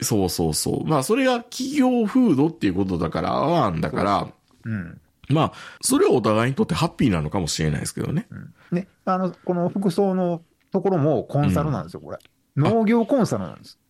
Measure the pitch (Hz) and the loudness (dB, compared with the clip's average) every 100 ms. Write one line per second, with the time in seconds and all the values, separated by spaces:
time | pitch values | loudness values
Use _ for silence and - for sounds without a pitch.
0 | 123 107 90 - 80 76 - - - 151 | -2 0 0 0 0 0 -2 -2 0 0
1 | 127 247 262 240 - - 262 294 254 240 | 2 2 2 0 -4 -8 -2 2 2 2
2 | 208 262 240 131 160 - 107 87 95 85 | 2 4 4 4 2 0 -2 0 -2 -2
3 | 82 80 90 64 139 170 110 80 - - | -2 -2 -2 0 0 2 0 0 -4 -2
4 | 98 98 - - _ _ 117 107 85 - | 0 0 -2 -12 _ _ -8 -8 -10 -16
5 | _ _ - 151 131 - - - - 277 | _ _ -2 0 0 -4 -20 -8 0 2
6 | 415 127 107 107 120 135 220 170 165 - | 4 4 2 2 2 0 -2 0 -2 2
7 | 139 85 76 98 78 - 78 71 - - | 2 2 0 -2 -4 -2 -2 -2 -4 -6
8 | - 156 - - - - - 175 190 _ | -4 -4 -6 -12 -18 -20 -6 -6 -6 _
9 | - 185 185 - - 175 180 196 190 170 | -4 -2 -2 -6 -4 -2 -2 -2 -2 0
10 | 196 185 175 170 - _ _ 190 185 180 | 0 0 -2 -4 -8 _ _ -2 0 2
11 | 147 131 - 139 143 90 - 113 85 78 | 2 0 0 0 2 2 0 -4 -6 -12
12 | 71 - _ _ _ - 160 226 214 233 | -14 -16 _ _ _ 0 2 2 4 2
13 | 226 277 180 113 85 50 - - | 2 2 2 -2 -6 -12 -20 -20